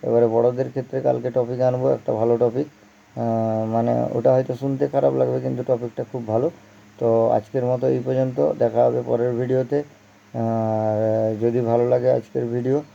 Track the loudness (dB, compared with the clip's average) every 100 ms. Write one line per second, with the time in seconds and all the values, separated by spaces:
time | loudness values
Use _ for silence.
0 | 2 2 4 4 2 0 -4 -4 -6 -2
1 | 0 0 -2 -2 -2 0 0 2 0 0
2 | -2 0 2 2 2 0 -6 -8 -20 _
3 | _ -6 -2 0 0 -2 0 0 0 0
4 | 0 0 2 2 0 -4 -4 -2 0 2
5 | 0 2 0 0 -4 -6 -2 -2 -2 -8
6 | -8 -8 -2 0 0 -4 -20 -20 -20 -4
7 | 0 2 4 2 0 -4 -2 0 0 0
8 | -2 -2 -2 0 -2 2 0 2 2 2
9 | -2 -2 0 -2 -2 -2 0 -2 -4 -14
10 | _ _ _ -4 -2 0 0 0 0 0
11 | 0 0 0 0 0 0 2 2 4 2
12 | 2 0 -2 -6 -4 -4 0 -2 -4